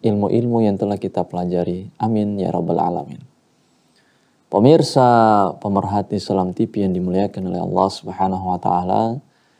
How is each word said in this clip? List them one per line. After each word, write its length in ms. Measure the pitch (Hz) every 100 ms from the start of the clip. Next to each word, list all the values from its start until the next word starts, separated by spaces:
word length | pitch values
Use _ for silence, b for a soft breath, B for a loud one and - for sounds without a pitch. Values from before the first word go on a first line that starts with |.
ilmu-ilmu 640 | 117 104 101 117 120 117 110
yang 80 | 98
telah 240 | 101 101
kita 240 | 95 -
pelajari. 640 | 90 90 90 90 87 90 95 -
Amin 400 | 113 110 104 101
ya 160 | 87
rabbal 240 | 87 85 82
alamin. 480 | 85 85 73 - - _ _ _ _ _ _ _ _ _ _ _ -
Pemirsa, 560 | 98 120 160 151 139 123 120 110 107 95 -
pemerhati 560 | 104 98 95 104 101 101
Salam 320 | - 101 92
T 160 | 90 113
V 160 | 107
yang 80 | 98
dimuliakan 560 | 90 90 92 101 101 92
oleh 80 | 90
Allah 320 | 90 92 95
Subhanahu 640 | - - 90 95 92 92
wa 80 | 90
Ta'ala, 560 | - 90 90 104 113 127 - _ _ _